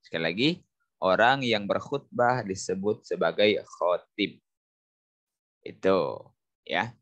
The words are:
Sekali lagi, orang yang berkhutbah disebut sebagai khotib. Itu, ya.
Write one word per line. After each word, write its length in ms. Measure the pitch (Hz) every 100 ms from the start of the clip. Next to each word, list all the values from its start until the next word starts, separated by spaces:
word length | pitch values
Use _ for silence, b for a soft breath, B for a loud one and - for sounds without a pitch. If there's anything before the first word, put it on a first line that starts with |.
| _
Sekali 180 | 82 82
lagi, 240 | 90 139 180 _ _ _ _
orang 400 | 92 92 117 139
yang 240 | 127 107 101
berkhutbah 800 | 104 - 143 - - 120 127 101
disebut 600 | 92 - 92 101 107 -
sebagai 560 | 87 85 85 104 95 -
khotib. 720 | - 85 87 - - 95 - _ _ _ _ _ _ _ _ _ _ _ _ -
Itu, 560 | - 95 95 71 50 - _ _ _
ya. 320 | - 80 110 -